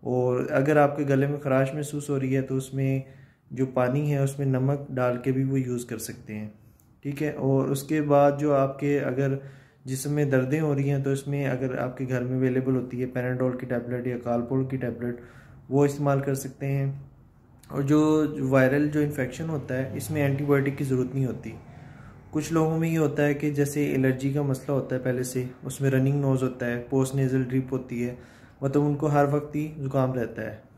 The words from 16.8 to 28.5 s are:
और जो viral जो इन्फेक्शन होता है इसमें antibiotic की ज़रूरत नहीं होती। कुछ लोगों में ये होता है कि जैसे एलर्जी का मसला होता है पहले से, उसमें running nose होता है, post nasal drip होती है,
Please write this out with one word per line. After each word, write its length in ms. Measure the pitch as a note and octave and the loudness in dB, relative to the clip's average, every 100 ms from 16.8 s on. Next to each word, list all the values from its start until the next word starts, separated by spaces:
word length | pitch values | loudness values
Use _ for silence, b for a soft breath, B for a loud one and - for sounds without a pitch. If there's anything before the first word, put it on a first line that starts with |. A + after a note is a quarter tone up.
| C#3 C#3 - - - _ _ - - | -2 -6 -12 -20 -20 _ _ -20 -10
और 100 | C#3+ | -4
जो 520 | C#3 D3+ D#3 D#3 D3+ D3 | 2 4 6 4 2 -2
viral 480 | C3 C3+ C3 C#3+ D3 | 2 6 6 4 2
जो 120 | D3+ | 0
इन्फेक्शन 440 | D3 D3 B2 - | -2 -2 -4 -4
होता 300 | D#3+ D#3 B2+ | -6 -6 -4
है 220 | B2+ C3+ - | -4 -4 -6
इसमें 260 | - D#3 | -4 0
antibiotic 540 | C#3+ C#3 C#3+ C#3+ C#3 C#3 | 0 0 2 2 2 -2
की 80 | |
ज़रूरत 300 | C#3 C3 B2+ | -2 0 0
नहीं 120 | C3+ C3 | -2 -2
होती। 280 | G#2 A2+ A2 - B B B B B - | -4 -10 -14 -18 B B B B B -6
कुछ 200 | D#3 D3+ | -4 0
लोगों 260 | E3 D#3+ D#3+ | 2 2 2
में 100 | E3 | 2
ये 80 | E3 | 2
होता 260 | D3+ D3 | 2 2
है 120 | D3 | 2
कि 160 | D3 D3+ | 2 -2
जैसे 360 | C#3+ C#3 C#3+ D3 | 0 0 2 0
एलर्जी 480 | C#3 C3 B2+ C#3 | 2 2 2 0
का 80 | C#3 | 0
मसला 300 | C#3+ C3 - | 0 -2 0
होता 220 | C#3 A#2+ | -2 0
है 80 | B2+ | -2
पहले 220 | C3 B2 | -2 -2
से, 260 | B2+ C3 B2+ - | -2 -4 -6 -8
उसमें 260 | - C3 C3+ | -12 -2 2
running 300 | C3+ C3 C#3+ | 4 2 2
nose 220 | C#3 C3 | 2 2
होता 240 | B2+ B2 A#2+ | 0 -2 -4
है, 120 | A#2+ | -4
post 360 | A#2+ C3+ C3 | -2 0 0
nasal 300 | C#3 C3 C3 | 2 0 0
drip 240 | B2 C3 C3 | 0 -2 -2
होती 300 | C3 - A#2 | -6 -6 -6
है, 360 | A#2+ B2 - - - | -6 -6 -18 -20 -20